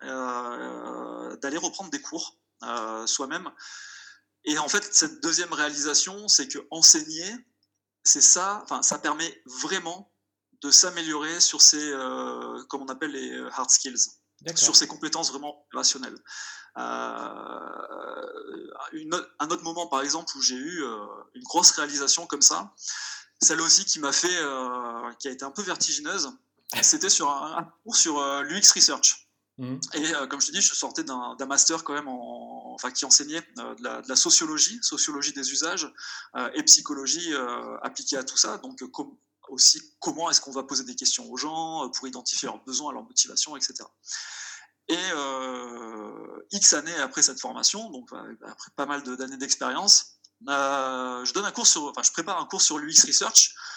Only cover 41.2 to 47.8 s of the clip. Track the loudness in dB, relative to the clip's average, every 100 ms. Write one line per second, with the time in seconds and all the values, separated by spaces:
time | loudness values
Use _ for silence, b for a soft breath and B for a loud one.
41.2 | -4 -8 -6 -4 -4 -4 -4 -6 -8 -8
42.2 | -6 -4 -4 -8 -6 -6 -4 -8 -4 0
43.2 | 0 0 -4 -2 -6 -6 -14 _ B B
44.2 | B B B B B _ -4 -2 -2 -4
45.2 | -4 -4 -6 -8 -10 -12 -12 -12 -12 -14
46.2 | -16 -16 -8 4 6 6 0 -4 -2 2
47.2 | 2 0 -10 0 0 0